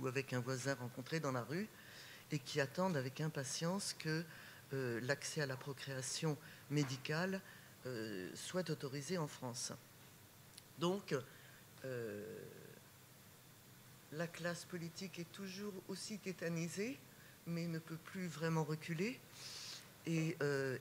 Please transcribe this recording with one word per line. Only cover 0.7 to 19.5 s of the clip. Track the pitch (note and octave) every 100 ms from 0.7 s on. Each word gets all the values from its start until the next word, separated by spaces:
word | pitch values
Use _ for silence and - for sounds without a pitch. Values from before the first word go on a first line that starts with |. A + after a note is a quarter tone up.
rencontré | C3 B2 - C3+ D#3+
dans | C#3+
la | B2+
rue, | A2 E3 G#3+ - - - - - -
et | D3+
qui | - D3
attendent | C3+ - F#3+ D3+
avec | C3 C3
impatience | D#3 D3+ C3 - E3 G3 - -
que, | D#3 D#3+ E3+ - - - -
euh, | C3+ B2+ A#2
l'accès | B2 C#3 - D#3
à | C#3
la | C3
procréation | C#3+ C3 C3+ C3 C3 - D#3+ C#3+ - - -
médicale, | D3 C3+ C3 - D#3 F#3 F#3+ - - - - B2+
euh, | A#2 A2 F#2+ F2
soit | - - F#3 E3
autorisé | D3+ C#3 C#3+ C3+ F#3
en | D3
France. | - B2+ B2+ - - - - - - - - - - - -
Donc, | E3+ G3 - C#3+ B2 - - - - -
euh, | C3 B2 A2+ G#2 G2+ G2 F2+ - - - - - - - - - - - - - - - -
la | D3 E3
classe | - E3+ E3+
politique | - F3 E3 - F#3+ -
est | E3+
toujours | - G3 F#3 G#3 F#3+ -
aussi | F#3 - G#3+
tétanisée, | F#3+ E3+ E3+ E3 E3+ F#3 A3+ C#4 - - - - E3
mais | E3+ E3+
ne | D#3+
peut | D#3+ D#3+
plus | - F#3+ F3+
vraiment | D3 E3 D#3+
reculer. | D3 D#3 - E3 G#3+ C4 - - -